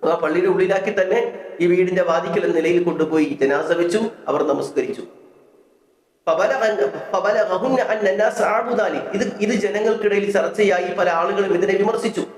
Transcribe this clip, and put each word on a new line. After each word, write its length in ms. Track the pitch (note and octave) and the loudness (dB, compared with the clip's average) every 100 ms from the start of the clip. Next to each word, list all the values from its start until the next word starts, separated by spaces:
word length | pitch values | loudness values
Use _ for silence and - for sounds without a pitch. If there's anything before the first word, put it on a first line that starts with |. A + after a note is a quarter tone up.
ആ 100 | D#3 E3 | 0 0
പള്ളിയുടെ 260 | D#3 E3 F#3+ | 0 0 2
ഉള്ളിലാക്കി 400 | F3 F#3 F#3+ G3 - | 2 2 0 0 -2
തന്നെ 200 | C#3 D3+ - - - - | 0 0 -2 -6 -14 -2
ഈ 60 | E3+ | 0
വീടിന്റെ 340 | F3+ F3+ F3+ F3 | 2 2 2 2
വാതിക്കൽ 320 | E3 - F#3+ | 0 0 -2
എന്ന 100 | F3 D#3+ | 0 0
നിലയിൽ 240 | D#3+ F3 | 2 2
കൊണ്ടുപോയി 480 | F3 D#3 D#3 D#3 D3 - | 0 0 0 2 0 0
ജനാസ 300 | C3+ C#3+ D#3 E3+ | 0 0 0 0
വെച്ചു, 200 | E3+ G#3 A3 - - | 0 0 -2 -6 -4
അവർ 120 | C#3+ D3+ | -2 0
നമസ്കരിച്ചു. 540 | C#3 - - B2+ - - - - - - _ _ _ _ _ _ _ - | -2 -2 -4 -4 -6 -12 -18 -20 -20 -20 _ _ _ _ _ _ _ -2
ഫബലഗൻ-, 540 | G#3+ G#3+ C4 A3 G#3 - - - | 0 2 2 0 0 -2 -2 -4
ഫബലഗഹുന്ന 680 | F#3+ F#3+ A3 G#3+ F#3 B3+ B3+ A#3 | -2 0 0 0 0 0 0 0
അന്ന 160 | G#3+ G3 G3 | 0 0 2
നാസ 240 | G#3+ G#3+ - | 0 2 0
ആബു 180 | G#3+ A#3+ A#3+ | 0 0 0
ദാലിക്. 280 | G3 D3+ - G3 | 0 -2 -4 -4
ഇത്, 80 | A#3+ - | -4 -2
ഇത് 100 | G#3 A#3+ | -2 0
ജനങ്ങൾക്കിടയിൽ 600 | G3 G3+ A3 G#3+ G#3 G3+ G3+ G3 | 0 0 0 2 2 0 2 0
ചർച്ചയായി, 540 | F3 - G#3 F3+ - - | 0 2 2 2 0 0
പല 100 | F3+ E3 | 0 2
ആളുകളും 320 | F3+ G3 F#3+ F3 | 0 0 0 2
ഇതിനെ 160 | F3+ F#3+ | 2 2
വിമർശിച്ചു. 420 | G#3 A3+ A#3 - - | 2 0 -2 -4 -6